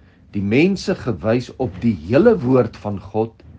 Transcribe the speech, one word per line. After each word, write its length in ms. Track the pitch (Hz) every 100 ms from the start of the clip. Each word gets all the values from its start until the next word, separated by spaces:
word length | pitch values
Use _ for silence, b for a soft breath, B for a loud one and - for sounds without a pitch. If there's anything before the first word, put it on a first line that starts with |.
| b b b
die 100 | 104
mense 520 | 101 117 175 190 -
gewys 560 | 156 139 101 110 120 127 -
op 160 | 127 -
die 140 | 120
hele 400 | 95 78 127 226 214
woord 400 | 123 131 107 -
van 220 | 104 101
God 440 | - 110 113 - -